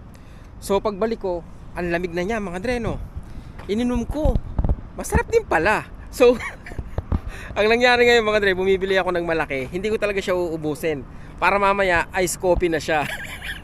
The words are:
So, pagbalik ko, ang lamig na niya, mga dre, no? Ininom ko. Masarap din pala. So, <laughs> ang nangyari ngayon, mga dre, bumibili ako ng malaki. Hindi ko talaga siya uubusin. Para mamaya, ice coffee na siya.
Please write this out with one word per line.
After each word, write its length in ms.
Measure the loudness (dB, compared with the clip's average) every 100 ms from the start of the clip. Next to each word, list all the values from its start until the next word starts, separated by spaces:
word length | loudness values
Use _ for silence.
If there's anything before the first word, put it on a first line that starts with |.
| -18 -18 -18 -18 -18 -10
So, 160 | -2 0
pagbalik 400 | 0 -2 -2 -2
ko, 240 | -4 -4 -8 -16 -12
ang 160 | -6 -2
lamig 240 | -2 -2
na 80 | -4
niya, 160 | -2 -2
mga 240 | -4 -6
dre, 160 | -4 -2
no? 160 | -2 -4 -8 -12 -12 -12 -14 -12 -4
Ininom 400 | -2 0 0 -2
ko. 320 | 0 2 2 0 0 0 0 -4
Masarap 320 | -10 0 0 4
din 80 | 2
pala. 480 | 4 4 4 2 0 -12 -8
So, 240 | 6 6 6 0 -12 -12 -10 -8
<laughs> 680 | -8 -2 -2 -4 -10 -4 2
ang 80 | 4
nangyari 400 | 6 6 6 8
ngayon, 160 | 6
mga 180 | 4 2 2
dre, 80 |
bumibili 400 | 2 2 2 2
ako 240 | 2 2 0
ng 80 | 0
malaki. 400 | 0 0 -4 -4
Hindi 240 | -4 -2
ko 80 | 0
talaga 240 | -2 -2
siya 160 | -2 0
uubusin. 640 | -2 -2 -4 -4 -2 -4 -8 -14 -16 -2
Para 160 | 2 4
mamaya, 480 | 4 4 4 2 0 -2
ice 160 | -2 0
coffee 320 | 0 2 2
na 80 | 0
siya. 240 | 0 0 -2 -6 -12 -12 -10 -10